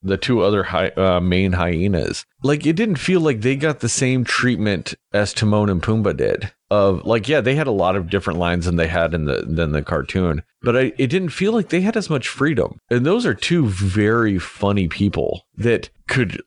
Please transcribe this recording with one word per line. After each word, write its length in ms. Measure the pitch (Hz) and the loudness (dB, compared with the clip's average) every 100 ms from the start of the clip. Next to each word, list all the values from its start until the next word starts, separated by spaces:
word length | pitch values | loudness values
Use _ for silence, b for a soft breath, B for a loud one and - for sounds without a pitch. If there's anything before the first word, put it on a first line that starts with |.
the 140 | 95 98 | -2 -2
two 260 | - 120 | 0 2
other 220 | 95 104 | 2 2
hy-, 300 | 95 90 92 - | 0 -2 -2 0
uh, 240 | 95 90 | 2 2
main 340 | 90 90 95 | 2 2 2
hyenas, 720 | 90 85 82 95 92 50 - - _ | 0 0 0 0 0 -2 -6 -12 _
like, 240 | 131 147 147 | -2 0 0
it 120 | 165 | 0
didn't 180 | 226 156 | 0 -2
feel 240 | - 185 | 0 2
like 220 | 156 117 | 2 0
they 160 | 113 139 | 0 0
got 240 | 156 147 | -2 -2
the 80 | 117 | -4
same 340 | - 131 131 | 0 0 0
treatment 720 | 117 - 127 113 107 95 - - _ | 0 0 0 0 0 -2 -4 -14 _
as 220 | 101 104 | -2 -2
Timon 360 | - 107 104 104 | 0 2 2 2
and 140 | 92 | 0
Pumbaa 320 | - 110 104 69 | 0 0 0 0
did. 380 | 57 - - _ _ | -2 -2 -6 _ _
Of, 340 | 104 98 90 - | 2 2 2 0
like, 240 | 117 104 | -2 2
yeah, 100 | 151 | 0
they 140 | 113 | 2
had 140 | 139 143 | 0 0
a 40 | |
lot 240 | 104 87 95 | 2 2 0
of 140 | 85 | 0
different 300 | 98 92 85 | -2 -2 -2
lines 260 | 87 87 85 | 0 0 0
than 120 | 85 | 0
they 100 | 82 | 0
had 260 | 87 82 | 0 0
in 120 | 85 76 | 0 -2
the, 200 | 57 50 | -2 -2
than 260 | 80 82 | -2 0
the 100 | 73 | -2
cartoon, 580 | 73 80 67 95 90 78 - _ | -2 -4 -2 0 0 -2 -6 _
but 120 | 127 120 | -2 0
I, 160 | 131 - | 0 0
it 80 | 131 | -2
didn't 220 | 170 180 | 0 -4
feel 240 | - 190 | -2 0
like 160 | 226 185 | 0 0
they 120 | 165 | 0
had 140 | 190 226 | 0 -2
as 140 | 196 | -2
much 180 | 147 - | -4 -4
freedom. 520 | - - 135 - - _ | -2 -2 0 -2 -4 _
And 160 | 120 127 | 0 2
those 220 | 214 233 | 2 0
are 80 | 117 | -2
two 320 | - 175 127 | 0 2 2
very 720 | 92 98 92 104 117 113 95 | 0 0 2 2 4 2 0
funny 480 | - - 101 101 90 | -4 -4 0 0 0
people 580 | - 101 82 67 - _ - | 0 0 0 -4 -4 _ -4
that 360 | 110 113 - _ - | 0 0 -2 _ -6
could 340 | - 110 78 | -2 -2 -4